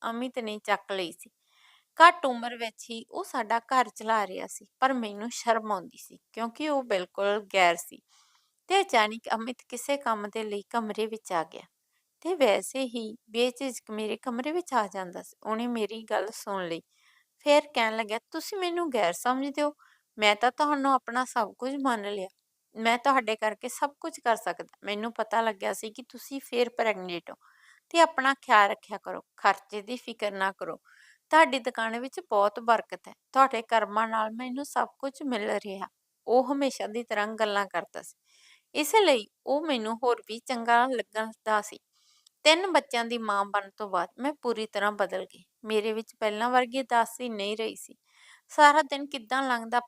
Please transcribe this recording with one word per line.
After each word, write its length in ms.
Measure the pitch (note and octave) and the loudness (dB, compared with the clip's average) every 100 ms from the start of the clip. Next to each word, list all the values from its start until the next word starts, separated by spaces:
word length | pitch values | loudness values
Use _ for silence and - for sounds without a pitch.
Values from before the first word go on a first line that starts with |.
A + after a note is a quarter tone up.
| A3+ | -8
ਅਮਿਤ 300 | A#3 B3+ B3+ | -6 -6 -6
ਨੇ 200 | A3 G#3+ | -8 -6
ਚੱਕ 280 | - G3 - | -2 -2 -2
ਲਈ 200 | G3 E3+ | -6 -6
ਸੀ। 180 | - - _ _ _ _ _ _ - | -10 -20 _ _ _ _ _ _ 8
ਘੱਟ 260 | A#3 A#3+ C#4 | 8 8 0
ਉਮਰ 300 | A#3+ A#3 A#3+ | -2 -6 -6
ਵਿੱਚ 320 | A3+ - - | -10 -10 -12
ਹੀ 160 | A3+ - | -12 -10
ਉਹ 140 | - | -10
ਸਾਡਾ 360 | G4 C4+ G#3+ A#3 | -6 -4 0 -2
ਘਰ 300 | - C4 A3 | 2 2 2
ਚਲਾ 380 | - A3 A3 F#3+ | -2 -2 0 0
ਰਿਹਾ 200 | F#3 F#3 | -6 -10
ਸੀ, 180 | - G#3 - | -12 -14 0
ਪਰ 140 | C4 | 2
ਮੈਨੂੰ 360 | C4 G#3+ G3+ A#3 | 2 -4 -6 -8
ਸ਼ਰਮ 400 | - A#3 A3+ G#3+ | -4 2 2 2
ਆਉਂਦੀ 260 | F#3+ E3 - | -4 -6 -18
ਸੀ 200 | - - _ | -20 -20 _
ਕਿਉਂਕਿ 360 | - A3+ A3+ D#4 | -8 -8 -4 -2
ਉਹ 140 | C#4+ | -2
ਬਿਲਕੁਲ 640 | A#3+ G#3 F3+ - G3+ G#3 G3 | 0 -2 -2 -4 -2 -2 0
ਗੈਰ 220 | G3 F3 E3+ | 4 4 4
ਸੀ। 240 | - - _ _ _ _ _ _ - | -4 -18 _ _ _ _ _ _ 0
ਤੇ 140 | F#4+ | 2
ਅਚਾਨਕ 480 | F#4+ A#3 G#3+ A3+ - A3 | 4 4 2 0 -4 -4
ਅਮਿਤ 260 | A3+ B3 - | -4 -10 -12
ਕਿਸੇ 280 | B3 - C#4+ | -10 -4 -2
ਕੰਮ 300 | C4 G#3+ G#3 | -2 -4 -4
ਦੇ 160 | A3+ | -6
ਲਈ 180 | G#3+ G#3 - | -6 -8 -6
ਕਮਰੇ 360 | A#3 G#3+ G#3 A3 | -4 -4 -4 -4
ਵਿੱਚ 260 | A3 - | -6 -4
ਆ 120 | F3 | -4
ਗਿਆ 180 | D#3+ - - _ _ _ _ _ | -4 -8 -18 _ _ _ _ _
ਤੇ 120 | D#4+ F4+ | -4 2
ਵੈਸੇ 480 | A#3+ G3 - C4 | 4 2 0 -6
ਹੀ 320 | C4 A#3 A3 A3+ _ | -6 -6 -8 -12 _
ਬੇਝਿਜਕ 600 | A3+ B3 B3 C4+ A#3 - | 0 0 0 -8 -8 -10
ਮੇਰੇ 260 | G#3+ G#3+ A3 | -8 -6 -6
ਕਮਰੇ 340 | C4 A#3 C#4 | -6 -6 -4
ਵਿੱਚ 220 | F4 - | -4 -2
ਆ 140 | B3 G3+ | -2 -2
ਜਾਂਦਾ 340 | F#3+ F#3 F#3 | -4 -10 -10
ਸੀ। 140 | - - | -16 -14
ਉਹਨੇ 240 | - A3 A#3+ | -6 -4 -2
ਮੇਰੀ 360 | A#3 G3+ A3+ | -2 -4 -6
ਗੱਲ 240 | A3 G#3+ G#3 | -4 -4 -4
ਸੁਣ 340 | - A3 G3 F3 | -8 -8 -6 -4
ਲਈ। 140 | E3 - _ _ _ _ _ | -6 -10 _ _ _ _ _
ਫਿਰ 280 | D4 D4 D4 | 4 4 4
ਕਹਿਣ 220 | C4 A3 A3 | 0 -2 -2
ਲੱਗਿਆ, 240 | G#3+ A3 _ | -4 -4 _
"ਤੁਸੀਂ 260 | D#4+ - G4+ | -10 -8 -4
ਮੈਨੂੰ 320 | F4 E4+ E4+ | -2 -2 -2
ਗੈਰ 240 | B3 E3+ | 2 0
ਸਮਝਦੇ 480 | F3 B3 C4 C#4+ C#4 | 0 0 0 -2 -2
ਹੋ? 120 | D4 D4 _ _ _ - | -2 -4 _ _ _ 0
ਮੈਂ 180 | G#3 G#3 | 2 4
ਤਾਂ 160 | B3 | 2
ਤੁਹਾਨੂੰ 420 | - D4 C#4+ C4+ | 2 2 2 4
ਆਪਣਾ 320 | C4 - A#3+ B3+ | 2 2 -4 -2
ਸਭ 280 | B3 G3+ G3+ | -2 -2 -4
ਕੁਝ 140 | B3+ C#4 | -6 -2
ਮੰਨ 300 | C4+ A3+ G3+ | 0 0 -2
ਲਿਆ। 160 | G3+ F#3+ _ _ _ _ A3 | -6 -8 _ _ _ _ -2
ਮੈਂ 220 | A3+ A#3+ | 0 2
ਤੁਹਾਡੇ 380 | A#3+ C4 A3 A3 | 4 2 2 -2
ਕਰਕੇ 340 | G#3+ G#3 B3 | -2 -4 -10
ਸਭ 200 | - D4 - | -4 -4 -4
ਕੁਝ 200 | E4 - | -12 -4
ਕਰ 160 | - A3 | 0 0
ਸਕਦਾ। 420 | F#3 E3+ E3+ _ | -2 -8 -10 _
ਮੈਨੂੰ 300 | G3 G#3 A3+ | -8 -6 -4
ਪਤਾ 280 | A3+ G#3+ A#3 | -4 -2 0
ਲੱਗਿਆ 320 | A3+ G3 G#3+ | 0 -2 -4
ਸੀ 180 | - A3+ | -6 -8
ਕਿ 120 | A3 B3 | -12 -18
ਤੁਸੀਂ 300 | A#3+ - C#4 - | -18 -12 -12 -4
ਫਿਰ 240 | A#3+ A#3+ | 0 0
ਪ੍ਰੈਗਨੈਂਟ 640 | - A3+ F#3+ F#3 E3+ - | 0 0 0 -4 -8 -10
ਹੋ 40 | - _ _ _ _ _ | -18 _ _ _ _ _
ਤੇ 100 | E4+ | 4
ਆਪਣਾ 340 | D#4+ D#4+ C4 | 4 4 0
ਖਿਆਲ 360 | C#4 - A3 G3+ | 0 4 6 6
ਰੱਖਿਆ 280 | G#3 - G3+ | 2 -8 -12
ਕਰੋ, 240 | F3+ F#3 - _ | -10 -12 -12 _
ਖਰਚੇ 440 | G#3 F#3+ - G#3 | 2 2 -2 -12
ਦੀ 160 | G3+ B3 | -10 -10
ਫਿਕਰ 340 | - A3+ G#3 | -10 -6 -4
ਨਾ 200 | G3 F#3+ | -2 -2
ਕਰੋ।" 280 | - E3+ - _ _ - _ - | -4 -10 -12 _ _ -20 _ 2
"ਤੁਹਾਡੀ 280 | D#4 D#4 C4 | 6 6 4
ਦੁਕਾਨ 400 | A#3+ A#3+ A3+ A#3 | -4 -4 -4 -4
ਵਿੱਚ 200 | C4 - - | -8 -10 -2
ਬਹੁਤ 300 | G#3 D#4 B3+ | 2 2 2
ਬਰਕਤ 460 | A#3 A3 - F3+ F#3+ | 2 2 0 -12 -16
ਹੈ, 60 | - _ | -20 _
ਤੁਹਾਡੇ 280 | C4 C4+ A#3+ | 4 4 4
ਕਰਮਾਂ 460 | A#3 A3+ G3+ G#3 A3+ | 0 0 2 -2 -2
ਨਾਲ 240 | A3 A3 | -2 -2
ਮੈਨੂੰ 340 | A3+ B3+ B3+ D4 | -4 -8 -8 -6
ਸਭ 220 | C4+ C4 - | -2 -4 -4
ਕੁਝ 120 | C#4 - C#4+ | -8 -6 -4
ਮਿਲ 240 | A3+ G#3+ G3+ | -2 -2 -2
ਰਿਹਾ," 300 | G#3 G3 F#3 _ _ _ - | -4 -10 -10 _ _ _ 2
ਉਹ 240 | A#3+ B3+ | 4 4
ਹਮੇਸ਼ਾ 340 | C#4 C#4 - G3+ | 2 0 -2 -6
ਦੀ 160 | A3 | -6
ਤਰ੍ਹਾਂ 240 | A#3 G#3 G#3 A3 | -4 -2 -2 0
ਗੱਲਾਂ 300 | G#3+ G3+ G3 | 0 0 -2
ਕਰਦਾ 360 | E3+ - - | -4 -6 -10
ਸੀ। 140 | - - _ _ _ _ _ - | -16 -20 _ _ _ _ _ -4
ਇਸ 200 | D4 A4 | 2 6
ਲਈ 300 | F#4 B3 G3+ _ - | 6 4 0 _ -2
ਉਹ 200 | C#4+ D#4+ | -2 0
ਮੈਨੂੰ 300 | B3+ G#3+ A3+ | -2 -2 -2
ਹੋਰ 180 | B3 A#3 - | 0 0 -2
ਵੀ 100 | A3+ - | -12 -6
ਚੰਗਾ 400 | B3 A#3 A#3 C4 | -4 4 4 4
ਲੱਗਦਾ 760 | A#3+ - G#3+ A3 A3 - G#3+ | 0 -4 -6 -6 -6 0 0
ਸੀ। 160 | - - _ _ _ _ _ _ D4+ | -2 -12 _ _ _ _ _ _ 4
ਤਿੰਨ 260 | E4 G4 | 4 4
ਬੱਚਿਆਂ 340 | D#4+ - A#3 A#3 | 2 2 -2 -2
ਦੀ 120 | A#3+ | -4
ਮਾਂ 260 | A3 G3+ G3+ | -2 0 2
ਬਣਨ 240 | G3+ G3 - | 0 0 -10
ਤੋਂ 120 | G#3 | -2
ਬਾਅਦ 200 | F#3 F3 - | -2 -2 -4
ਮੈਂ 140 | C4 D4 | -6 -4
ਪੂਰੀ 240 | A#3+ G#3+ A3 | -4 -2 -2
ਤਰ੍ਹਾਂ 260 | G#3 G3+ | -2 0
ਬਦਲ 340 | G#3 F#3 F#3 F#3 | 0 -2 -2 -8
ਗਈ। 180 | F3+ _ _ G#3+ | -14 _ _ -2
ਮੇਰੇ 280 | G#3+ A3 | 0 0
ਵਿੱਚ 220 | A3 A3 - | -4 -8 -4
ਪਹਿਲਾਂ 300 | G#3+ G#3 A#3+ | -4 -2 -2
ਵਰਗੀ 300 | B3+ B3 C4 | -2 -2 -4
ਉਦਾਸੀ 500 | C4 A#3 A3+ - B3 | 0 0 0 -4 -8
ਨਹੀਂ 280 | G#3+ G3+ A3 | -6 -6 -4
ਰਹੀ 180 | A3 G3 | -6 -8
ਸੀ। 200 | - - _ _ - - - | -18 -20 _ _ -20 -20 -6
ਸਾਰਾ 300 | - D4 D4 | 6 8 8
ਦਿਨ 240 | C#4+ C#4 C#4+ | 2 -2 -6
ਕਿੱਦਾਂ 360 | C#4 G#3+ C4 | -8 -4 -2
ਲੰਘਦਾ 360 | C4+ A#3+ A#3 A#3+ | 0 -2 0 -2